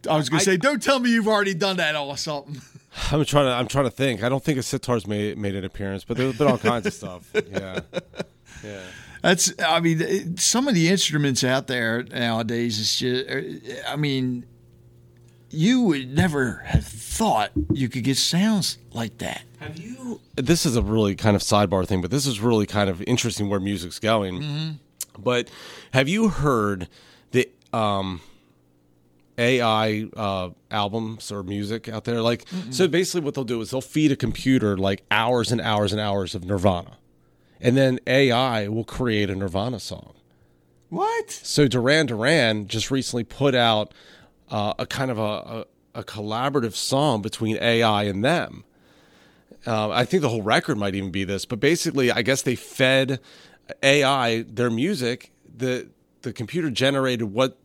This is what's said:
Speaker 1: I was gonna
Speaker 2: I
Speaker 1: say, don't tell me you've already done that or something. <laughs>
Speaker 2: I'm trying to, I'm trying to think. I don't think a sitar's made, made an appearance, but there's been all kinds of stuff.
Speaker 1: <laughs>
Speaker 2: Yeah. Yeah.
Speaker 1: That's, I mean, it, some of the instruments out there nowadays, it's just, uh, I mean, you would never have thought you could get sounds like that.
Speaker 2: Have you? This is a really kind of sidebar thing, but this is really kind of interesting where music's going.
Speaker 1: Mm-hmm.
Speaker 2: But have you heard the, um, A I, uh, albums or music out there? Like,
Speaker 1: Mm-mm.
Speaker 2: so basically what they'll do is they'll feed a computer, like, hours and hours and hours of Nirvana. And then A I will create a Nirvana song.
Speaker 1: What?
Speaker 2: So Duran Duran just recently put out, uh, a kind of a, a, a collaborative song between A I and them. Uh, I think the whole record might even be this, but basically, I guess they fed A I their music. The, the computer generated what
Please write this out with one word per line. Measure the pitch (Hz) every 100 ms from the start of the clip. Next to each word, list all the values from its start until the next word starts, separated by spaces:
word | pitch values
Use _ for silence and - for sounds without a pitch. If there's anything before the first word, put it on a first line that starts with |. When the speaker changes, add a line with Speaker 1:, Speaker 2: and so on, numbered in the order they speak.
| -
Speaker 1:
I | 156
was | 127
gonna | 160
Speaker 2:
I |
Speaker 1:
say, | 196 180
don't | 269 277
tell | - 269
me | 240
you've | 233 214
already | 214 196
done | 170 196 185
that | 156 151
or | 143 135
something. | 160 147 - 143 - -
<laughs> | _ - -
Speaker 2:
I'm | 147
trying | 147 147 135
to, |
I'm | 123 127
trying | 139 131
to |
think. | - 135 107
I | 117
don't | 135
think | - 131
a |
sitar's | 117 135 - 120 92
made, | 104 104 -
made | 101
an | 98
appearance, | 92 - 98 98
but | - 120
there's | 131 117
been | 143
all | 123
kinds | 113 120 104
of |
stuff. | - 101 90 - 214
Speaker 1:
<laughs> | -
Speaker 2:
Yeah. | 95 95 92 - - - - - _ _ -
Yeah. | 107 101 92 - - -
Speaker 1:
That's, | 165 175 - - 165
I | 165
mean, | 165 160
it, | 156 196 - 180
some | - 226 277
of |
the | 185 165
instruments | 190 - 147 143 127
out | 127 131 -
there | 127 113 117
nowadays, | 113 131 117 113 113 117 120 107
it's | 110 -
just, | 127 127 135
uh, | 135 165 - 110 123 -
I | 143
mean, | 147 135 127 123 120 - - - - - - - - _ _
you | 156 175 254
would | 233 143 127
never | 143 180 143 123 92 -
have | -
thought | - 110 - - 220 113 104 - 78
you | - 123
could | 131
get | 117 131
sounds | - 170 214 208 - - -
like | - 117 -
that. | - - - -
Speaker 2:
Have | - 160
you? | 220 262 247 226 _ -
This | 127 165 160
is | 117
a |
really | 101 110 104 95
kind | 110
of | 101
sidebar | - 104 101 95 87
thing, | 92
but | 87
this | 135 139
is | 104
really | 117 110 104
kind | 107 98
of | 87 104
interesting | 123 120 98 101
where | 101
music's | 98 101 85 -
going. | 107 113 95 92
Speaker 1:
Mm-hmm. | 147 147 160 151 _ _ - -
Speaker 2:
But | 101 123 120 - - - -
have | 131 139
you | 202 226
heard | - 143 120 104 98 90 - - - _
the, | 123 120 _ _
um, | 117 107 98 95 87 - - _ _ _ _ _ _ _ _ _ -
A | 120 131
I, | 113 110 110 107 110 -
uh, | 104 95 90 - _
albums | 110 101 110 110 110 -
or | 101
music | 92 101 101 113 113
out | 110
there? | 117 117
Like, | 117 117 -
Speaker 1:
Mm-mm. | 180 123
Speaker 2:
so | 131 180
basically | 165 180 180
what | 156
they'll | 139
do | 120 120
is | 107
they'll | 131
feed | - 156 151
a | 135
computer, | 117 - 135 131 104 95
like, | 98 101 _
hours | 104 113 123 104
and | 117
hours | 113 104 104
and | 107
hours | 107 101 90
of | 98
Nirvana. | 90 98 98 87 - - _ _ _ _ _ _
And | 123 131
then | 135 127 -
A | 131 139
I | 117 131 117 101
will | 110
create | 110 - 123 107 101
a | 95
Nirvana | 98 95 113 113
song. | - 85 - - _ _ _ _ _ _ _
Speaker 1:
What? | 165 415 466 440
Speaker 2:
So | - - - 143
Duran | 123 120 151 147
Duran | 110 123 160 117 107 98
just | 110 -
recently | 135 123 123
put | 110 - 135
out, | 127 117 107 104 - - - - _ _
uh, | 107 104 -
a | -
kind | - 131
of | 110
a, | 107 104 - 113 - _ _
a, | -
a |
collaborative | 101 107 104 110 135 139 117
song | 95 - 135 151 113
between | 104 - 110 110
A | 117 117
I | 113 104
and | 104 95
them. | 123 170 104 - - _ _ _ _ _ _ _ _ - -
Uh, | 110 107
I | 95
think | 123 185
the | 143
whole | 113
record | 104 117 - 110
might | 101 98
even | 95
be | 92
this, | 95 98 -
but | 110
basically, | 143 170 165 135 123
I | 120
guess | 120 135
they | - 120
fed | - - 131 135 131 131 - - - _ - -
A | 139 143
I | 135 139 120 113
their | 113 113 123
music. | 113 156 185 123 127 - _ - 117
The, | 127 127 - _ _ _
the | 123
computer | - 110 170 160
generated | 110 131 139 131 123 110
what | 101 131 -